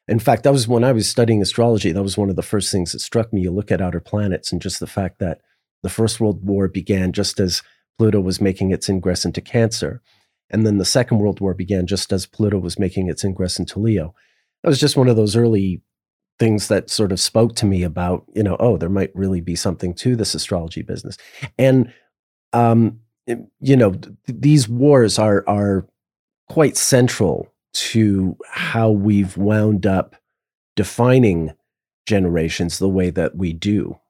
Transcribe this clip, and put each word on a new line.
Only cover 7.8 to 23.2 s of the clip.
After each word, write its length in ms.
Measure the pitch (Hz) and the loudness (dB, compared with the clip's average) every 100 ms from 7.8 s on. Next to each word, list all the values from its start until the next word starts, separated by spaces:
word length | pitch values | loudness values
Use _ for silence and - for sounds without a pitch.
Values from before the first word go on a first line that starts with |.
| _ - | _ 0
Pluto 200 | 110 104 | 2 2
was 220 | 92 90 | 0 0
making 300 | 101 92 95 | -2 0 -2
its 180 | 87 - | -2 -2
ingress 340 | 95 92 90 | -2 0 -2
into 160 | 90 82 | -2 -6
Cancer. 640 | - 120 113 - 73 123 - _ _ _ _ | -4 0 0 -2 -8 -8 -16 _ _ _ _
And 160 | 104 110 | -2 2
then 140 | 101 | 2
the 60 | 90 | 0
Second 340 | 131 120 113 | 0 0 0
World 220 | 104 92 | 0 0
War 120 | 95 | -4
began 320 | 92 90 98 90 | -4 -2 -2 0
just 260 | 95 - | -4 -2
as 140 | 95 - | -4 -4
Pluto 320 | - 104 98 | -4 -2 0
was 220 | 87 - | -4 -4
making 280 | 95 101 92 | -4 -2 -4
its 160 | 78 | -4
ingress 360 | 98 92 90 - | -6 -4 -4 -4
into 180 | 87 - | -8 -4
Leo. 380 | 110 101 80 - _ _ _ _ | 0 0 -2 -12 _ _ _ _
That 60 | - | 0
was 100 | 135 | 2
just 180 | 147 143 | 2 4
one 120 | 127 | 4
of 60 | 113 | 4
those 200 | 107 113 | 2 2
early 460 | 117 107 98 87 - _ _ _ _ _ | 2 2 0 -4 -12 _ _ _ _ _
things 300 | 117 104 - | 0 0 0
that 200 | 98 - | -2 -2
sort 220 | - 101 | -2 -2
of 80 | 92 | -2
spoke 360 | - 113 117 117 | 0 2 2 2
to 80 | 101 | 0
me 180 | 95 | 0
about, 420 | 90 80 87 90 - | -2 -2 -4 -4 -6
you 80 | - | -2
know, 160 | 98 82 | -2 2
oh, 180 | 120 90 | 2 2
there 120 | 85 | 0
might 260 | 98 92 - | -2 -2 -2
really 260 | 95 92 | -4 -2
be 140 | 87 85 | -4 -4
something 380 | 101 82 90 | -4 -4 -6
to 220 | 87 127 120 | -4 -2 -2
this 180 | 101 | -2
astrology 480 | 80 - 90 82 - | -4 -4 -6 -6 -10
business. 360 | - - - - - - 135 - | -10 -12 -12 -18 -20 -16 -14 0
And, 340 | 131 131 117 - _ _ _ _ _ | 4 4 2 -4 _ _ _ _ _
um, 500 | 117 117 117 113 113 _ _ | 2 4 4 2 0 _ _